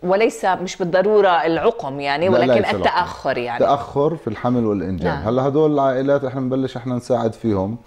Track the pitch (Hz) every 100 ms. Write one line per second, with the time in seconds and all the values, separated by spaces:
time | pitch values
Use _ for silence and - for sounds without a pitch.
0 | 180 196 233 - 196 175 180 - 180 185
1 | 196 214 190 165 160 160 185 233 139 139
2 | 143 143 185 - 131 117 101 208 - 175
3 | 170 - 143 123 120 120 135 139 - 139
4 | 151 160 120 104 123 123 110 101 90 90
5 | 87 - 101 127 139 143 156 143 135 127
6 | 139 143 131 135 127 131 131 123 123 123
7 | - 120 117 - 113 98 95 120